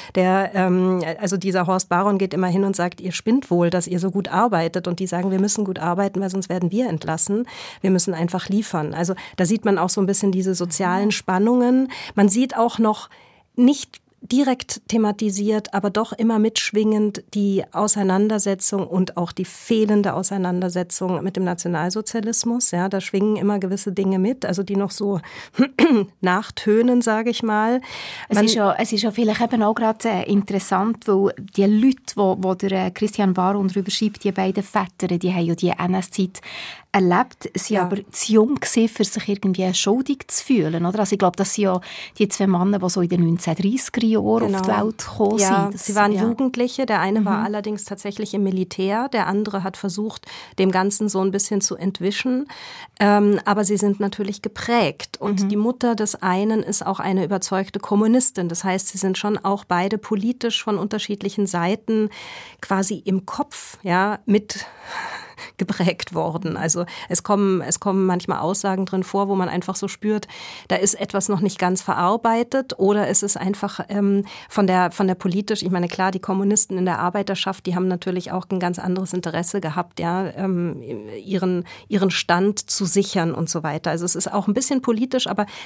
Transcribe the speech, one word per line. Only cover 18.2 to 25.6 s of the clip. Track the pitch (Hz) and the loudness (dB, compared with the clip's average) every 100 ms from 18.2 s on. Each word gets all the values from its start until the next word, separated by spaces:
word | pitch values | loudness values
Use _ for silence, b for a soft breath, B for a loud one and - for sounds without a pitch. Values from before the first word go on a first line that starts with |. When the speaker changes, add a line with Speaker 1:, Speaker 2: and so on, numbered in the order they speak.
| 214 214 202 190 - 196 175 | 2 2 0 -2 -2 -2 -2
Speaker 1:
und | 185 185 - | 0 0 -2
auch | 170 | -4
die | - | -4
fehlende | 185 - - 226 214 208 202 | -8 -6 0 2 4 4 2
Auseinandersetzung | 160 185 196 180 180 185 175 175 - 185 175 | 0 -2 -2 -2 0 -2 -2 -4 -2 -2 -2
mit | 190 185 | -2 -2
dem | |
Nationalsozialismus. | 180 170 175 165 175 220 214 233 214 233 233 240 - | -2 -2 -2 -2 -2 -2 -4 -4 -2 -2 0 0 0
Ja, | 175 190 | 0 0
da | 190 | -2
schwingen | - 196 214 208 | -2 0 2 2
immer | 208 208 | 0 0
gewisse | 185 196 208 | -2 -4 -4
Dinge | 185 190 190 | -2 0 2
mit, | 196 254 | 0 0
also | 180 180 | -4 -4
die | 196 | -2
noch | 196 202 | -2 -2
so | - 202 180 - B B | -2 -2 -2 -6 B B
<clears throat> | - | 0